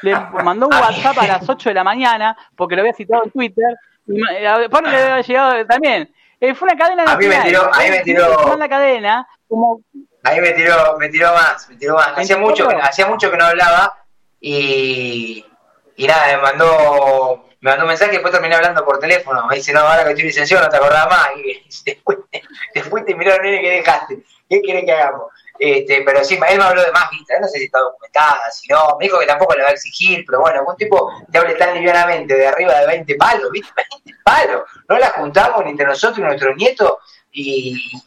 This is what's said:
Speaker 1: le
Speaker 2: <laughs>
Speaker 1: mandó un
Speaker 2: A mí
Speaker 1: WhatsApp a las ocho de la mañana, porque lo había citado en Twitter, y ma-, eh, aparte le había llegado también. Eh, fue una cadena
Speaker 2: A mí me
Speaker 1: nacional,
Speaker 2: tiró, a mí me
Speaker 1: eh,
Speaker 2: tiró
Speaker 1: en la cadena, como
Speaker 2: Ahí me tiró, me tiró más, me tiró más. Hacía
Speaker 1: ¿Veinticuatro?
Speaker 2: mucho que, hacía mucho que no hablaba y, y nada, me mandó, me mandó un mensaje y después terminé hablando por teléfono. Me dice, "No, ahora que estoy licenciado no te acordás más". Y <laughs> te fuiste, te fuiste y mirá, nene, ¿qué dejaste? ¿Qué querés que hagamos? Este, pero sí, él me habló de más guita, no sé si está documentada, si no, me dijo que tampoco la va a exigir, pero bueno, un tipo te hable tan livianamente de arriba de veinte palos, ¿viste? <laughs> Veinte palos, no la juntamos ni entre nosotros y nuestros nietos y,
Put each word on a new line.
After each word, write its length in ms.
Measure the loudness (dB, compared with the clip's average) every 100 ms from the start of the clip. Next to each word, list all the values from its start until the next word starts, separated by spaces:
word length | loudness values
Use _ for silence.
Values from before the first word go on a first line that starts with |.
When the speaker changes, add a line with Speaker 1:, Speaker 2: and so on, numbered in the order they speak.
Speaker 1:
le 100 | -2
Speaker 2:
<laughs> 320 | -2 -4 -4
Speaker 1:
mandó 220 | -2 0 0
un 80 |
Speaker 2:
A 20 | 2
mí 40 |
Speaker 1:
WhatsApp 360 | 2 0 -2 0
a 80 | 0
las 200 | -2 -4
ocho 200 | -4 -2
de 40 |
la 100 | -2
mañana, 520 | -2 0 0 0 -2 -4 _ -8
porque 180 | -4
lo 80 | 0
había 100 | 0
citado 300 | -2 -2 -2
en 60 | -2
Twitter, 360 | -4 -4 -2 -2 -2 _ _ -8
y 100 | -4
ma-, 120 | -4
eh, 160 | -2 0
aparte 420 | 0 2 0 2
le 60 | 0
había 220 | 2 0
llegado 440 | 0 0 2 0 0
también. 460 | 0 2 -2 -4 _ _ _
Eh, 140 | -4
fue 140 | 0 -2
una 100 | 2
cadena 240 | 0 2
Speaker 2:
A 120 | 0 2
mí 100 | 2
me 100 | 2
Speaker 1:
nacional, 100 | 2 2 2
Speaker 2:
tiró, 60 |
a 40 | 2
mí 60 | 2
me 60 | 0
Speaker 1:
eh, 60 |
Speaker 2:
tiró 480 | 0 2 4 4 2
Speaker 1:
en 40 | 0
la 80 | -2
cadena, 600 | 0 0 0 0 -2 -4 _ _
como 320 | -2 -2 -2 _ -20 -20 _
Speaker 2:
Ahí 160 | -2 0
me 100 | 0
tiró, 440 | 2 2 4 2 0
me 100 | -4
tiró 240 | 0 2
más, 340 | 4 2 0 -10
me 80 | -10
tiró 180 | -2
más. 140 | 0 0 0
Hacía 200 | -2 0
Speaker 1:
¿Veinticuatro? 280 | 0 2 0
Speaker 2:
mucho 20 |
que, 80 | 0
hacía 240 | 0 0 -2
mucho 220 | 0 -2
que 60 | 2
no 80 |
hablaba 500 | 2 4 2 4 0 -4 _ _ _ _
y, 1040 | -8 -4 -2 -2 -2 -4 -6 -8 -10 -12 -18 _ _ _ _ -4
y 100 | 0
nada, 300 | 2 2 0
me 60 |
mandó, 1040 | 0 2 2 4 4 2 2 2 0 -4 _ _
me 100 | -2
mandó 140 | 0 0
un 20 |
mensaje 240 | 0 0
y 20 |
después 180 | 0 0
terminé 220 | -2 0
hablando 300 | 2 2 0
por 160 | -2 -2
teléfono. 480 | 0 -2 0 -4 -2
Me 80 | -4
dice, 160 | 0
"No, 80 | 2
ahora 240 | 4 2
que 60 | 2
estoy 160 | -2 -4
licenciado 360 | -4 0 2
no 60 | 2
te 60 | 2
acordás 320 | 2 2 2
más". 200 | 2 2 -2
Y 320 | -10 -12 _
<laughs> 160 | -14
te 160 | -12 -6
fuiste, 380 | -6 -6 -8 -16 -16 -18 -12
te 100 | -10
fuiste 260 | -6 -6 -4
y 40 | -2
mirá, 200 | 0 0
nene, 220 | 0 -2
¿qué 100 | -2
dejaste? 520 | 0 0 -2 -4 -14 -16 _ _
¿Qué 140 | -2
querés 220 | 0 -2
que 80 | 0
hagamos? 300 | 0 0 -4 -14 -18 -20 -4
Este, 440 | 0 0 0 0 2
pero 160 | 0
sí, 160 | 0 0 2
él 100 | 4
me 60 |
habló 200 | 4 4
de 80 | 2
más 180 | 2 -2
guita, 240 | -6 -6 -4
no 80 | -4
sé 100 | -6
si 60 |
está 160 | -4 -2
documentada, 680 | -2 -6 -6 0 2 0 -4
si 160 | -12 -2
no, 280 | 2 2 0
me 100 | -2
dijo 120 | 0
que 80 | 0
tampoco 280 | 2 2 2
la 80 |
va 60 | 0
a 20 |
exigir, 520 | -2 -6 -4 -2 -2
pero 160 | -2 0
bueno, 220 | 0 0
un 120 | -4 -6
tipo 340 | 0 0 0 -8 -4
te 60 | 0
hable 160 | 0 0
tan 180 | 0
livianamente 600 | 0 2 2 2 -2 0 2
de 100 | 2
arriba 320 | 2 2 2
de 80 | 2
veinte 300 | 0 -4 0
palos, 340 | 0 0 -4
¿viste? 220 | -8 -8
<laughs> 160 | -10 -10
Veinte 300 | -14 -20 -2
palos, 400 | 2 2 2 -2 -8 -18 -2
no 80 | 2
la 120 | 2
juntamos 540 | 0 -2 0 2 0
ni 80 | -4
entre 120 | -4 -2
nosotros 320 | 0 -2 -2
y 20 |
nuestros 320 | -4 -2 -2
nietos 380 | 0 -2 2 0 0 -8 _ _
y, 580 | -12 -6 -6 -6 -10 -12 -16